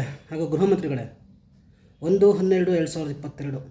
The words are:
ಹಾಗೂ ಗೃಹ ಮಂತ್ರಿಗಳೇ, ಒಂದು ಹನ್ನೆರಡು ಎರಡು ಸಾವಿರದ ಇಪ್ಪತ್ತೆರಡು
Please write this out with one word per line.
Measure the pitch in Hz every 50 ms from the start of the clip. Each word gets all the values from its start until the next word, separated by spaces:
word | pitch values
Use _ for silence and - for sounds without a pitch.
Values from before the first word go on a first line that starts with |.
| 135 - - - - -
ಹಾಗೂ | 160 156 165
ಗೃಹ | 147 151 156 190
ಮಂತ್ರಿಗಳೇ, | 196 190 - 165 147 139 123 110 107 - - - - - - _ _ _ _ _ _ - _ _ _ _ -
ಒಂದು | 151 165 190 196 196 202
ಹನ್ನೆರಡು | 196 175 185 185 190 185 180 185 180
ಎರಡು | 170 160 151
ಸಾವಿರದ | - 165 156 143
ಇಪ್ಪತ್ತೆರಡು | 139 - - 139 - - 147 143 135 131 - -